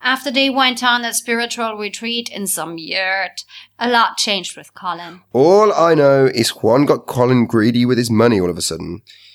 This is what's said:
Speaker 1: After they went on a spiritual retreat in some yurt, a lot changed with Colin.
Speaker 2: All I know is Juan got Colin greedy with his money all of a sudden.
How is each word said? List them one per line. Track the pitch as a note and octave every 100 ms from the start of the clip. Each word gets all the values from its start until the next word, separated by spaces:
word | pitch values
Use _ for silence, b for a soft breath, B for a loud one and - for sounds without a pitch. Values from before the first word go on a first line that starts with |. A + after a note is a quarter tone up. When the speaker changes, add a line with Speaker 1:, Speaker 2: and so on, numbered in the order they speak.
Speaker 1:
After | B3+ C4 C#4+
they | B3+ C4+
went | C4 B3+ A#3+
on | B3 A#3+ A#3
a |
spiritual | A3 - A#3 A#3 A#3 A3+ G#3+
retreat | G#3 - A#3 A#3 A#3
in | - G3
some | - D#3+ E3
yurt, | D#3+ F#3 F#3+ F#3+ F#3 - - B B -
a | A#3
lot | A#3 G#3+ -
changed | - G3 F3 -
with | D3+
Colin. | - F#3 E3+ F3 F3+ _
Speaker 2:
All | - D#3 G3+ G#3+
I | D3+ E3
know | D#3+ C#3 C#3 C3+
is | A#2+ A2+ -
Juan | G#2+ B2 C#3+
got | C3+ -
Colin | B2 B2 B2+ A2
greedy | A2+ A2 A#2+ B2
with | B2
his | A#2
money | G#2+ A#2+ G#2+
all | F2+
of | F2
a |
sudden. | - E2 D#2+ F#2 _ B B